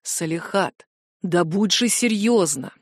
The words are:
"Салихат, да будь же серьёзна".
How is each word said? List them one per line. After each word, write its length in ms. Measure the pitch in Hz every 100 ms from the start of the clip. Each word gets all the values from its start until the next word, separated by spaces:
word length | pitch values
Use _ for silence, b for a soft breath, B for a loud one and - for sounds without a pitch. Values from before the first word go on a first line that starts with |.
"Салихат, 840 | - - 165 165 - 196 175 _ - _ _ _
да 220 | 185 175
будь 300 | 170 190 208
же 160 | - 240
серьёзна". 800 | - 240 214 214 233 165 139 131 -